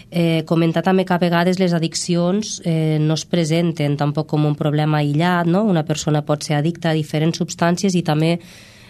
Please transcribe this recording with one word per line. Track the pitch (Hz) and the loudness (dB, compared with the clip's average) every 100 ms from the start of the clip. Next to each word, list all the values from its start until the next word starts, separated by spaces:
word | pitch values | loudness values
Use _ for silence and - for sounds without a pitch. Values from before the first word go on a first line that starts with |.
| - | -8
Eh, | 170 170 165 | -2 0 0
comentar | 156 165 165 165 | 0 0 2 2
també | 170 190 185 | 2 2 2
que | 175 | 0
a | |
vegades | 175 170 175 180 | 2 2 2 2
les | 185 | 0
addiccions, | 170 160 - - 170 175 196 208 - 175 | 0 -2 -4 -2 0 0 -2 -4 -8 -2
eh, | 160 156 151 | 0 0 0
no | 151 156 | 0 -2
es | |
presenten | - 175 160 165 170 165 147 143 | -2 -2 0 0 0 0 -2 0
tampoc | 147 147 147 | 0 -2 -2
com | 151 | 0
un | 151 147 | 0 0
problema | 151 151 151 151 | 0 0 0 0
aïllat, | 147 147 175 180 170 | 0 0 2 2 2
no? | 175 | 2
Una | 220 170 151 | 2 0 0
persona | 151 - 151 147 | -2 0 -2 0
pot | 147 | -4
ser | - 147 | 0 0
addicta | 151 165 165 | 0 -2 -2
a | 160 | -2
diferents | 151 151 156 160 | -2 0 0 -2
substàncies | 175 - 170 175 196 180 | -6 -2 0 2 0 0
i | |
també | 165 151 160 170 - - - - - | 0 0 2 0 -6 -20 -20 -20 -20